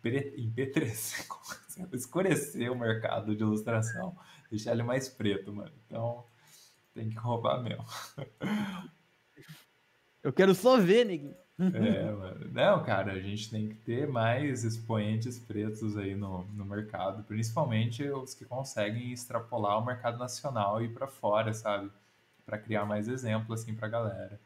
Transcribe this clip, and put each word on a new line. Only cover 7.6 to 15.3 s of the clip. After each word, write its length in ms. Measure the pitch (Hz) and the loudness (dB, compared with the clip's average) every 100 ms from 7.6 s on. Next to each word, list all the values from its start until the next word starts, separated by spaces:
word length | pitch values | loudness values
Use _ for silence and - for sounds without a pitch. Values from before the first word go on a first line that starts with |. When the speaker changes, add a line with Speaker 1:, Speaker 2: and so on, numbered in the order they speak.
Speaker 1:
mesmo. 220 | 117 113 113 - - - | -2 -6 -8 -12 -12 -12
<laughs> 760 | - _ - 214 202 185 180 _ _ _ _ - - 156 _ _ _ _ _ _ | -14 _ -2 -2 -2 -6 -14 _ _ _ _ -20 -20 -20 _ _ _ _ _ _
Speaker 2:
Eu 100 | 147 | -2
quero 220 | 131 190 | 6 8
só 240 | 185 220 262 | 8 8 8
ver, 260 | 175 220 | 10 8
neguinho. 300 | 226 170 143 - _ - | 6 0 -6 -14 _ 2
Speaker 1:
É, 520 | 185 113 110 101 107 | 2 4 4 4 0
mano. 380 | 104 92 - - | -4 -8 -10 -6
Não, 320 | 120 165 185 | 4 6 6
cara, 300 | - 98 98 | 4 2 2
a 80 | 95 | -2
gente 280 | 98 107 113 | -4 -6 -4
tem 180 | 110 107 | -4 -4
que 60 | |
ter 340 | 107 - 120 143 | -6 -4 -2 0
mais 560 | 123 113 120 147 120 | 2 2 2 0 0
expoentes 760 | 113 113 - 110 104 110 117 | -2 -2 -2 0 2 0 -2